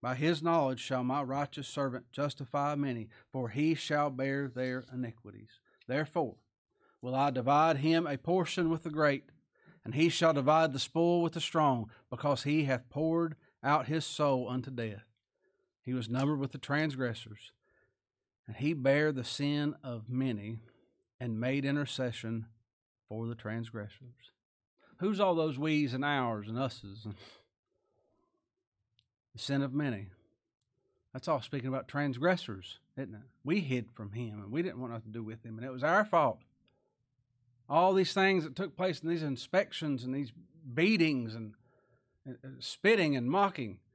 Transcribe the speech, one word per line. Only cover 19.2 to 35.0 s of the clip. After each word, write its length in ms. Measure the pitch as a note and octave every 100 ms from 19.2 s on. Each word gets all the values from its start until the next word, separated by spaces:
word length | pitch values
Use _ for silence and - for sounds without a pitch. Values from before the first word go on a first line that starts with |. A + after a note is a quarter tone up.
| A#2
sin 500 | - C#3+ D3 D3 -
of 260 | C3+ A#2+ A2
many 500 | B2 C3 A2 G#2 A2+ - _ _ _ _ _
and 180 | B2 A2
made 280 | B2 C#3 C#3
intercession 800 | C#3+ C#3+ - B2+ A#2 A2+ A2+ A2+ _ _ _ _ _ _
for 180 | A2 A#2
the 80 | A#2
transgressors. 960 | G#2+ A2+ A2+ A2+ G2+ - B2+ B2 - _ _ _ _ _ _ _
Who's 220 | F#3 G3+
all 160 | G3 E3
those 220 | D#3+ C3
we's 360 | D#3 D3+ D3
and 100 | B2+
ours 440 | C#3+ C#3+ B2 A2 G#2
and 120 | A2+
us's? 480 | C3 - G2+ G2+ G#2+ G#2 - - _ _ _ _ _ _ _ _ _ _ _ _ _ _ _ _ _ _ _
The 60 | -
sin 220 | - C#3
of 120 | C#3
many. 340 | C3+ D3 G#2+ F#2+ - _ _ _ _ _ _ _ _ _
That's 140 | C3 -
all 140 | D3
speaking 280 | - C#3+ B2+
about 180 | C3 -
transgressors, 920 | C#3+ C#3+ B2 D#3+ F3+ - G2 F#2 - _ -
isn't 160 | C3+
it? 80 | A2 B2 _
We 180 | C3 G3
hid 300 | D3+ B2+ A2+
from 180 | - G#2
him, 300 | G#2+ A#2+ G#2
and 100 | G2+
we 100 | C3
didn't 180 | F3+ A#2+
want 120 | B2+
nothing 220 | A#2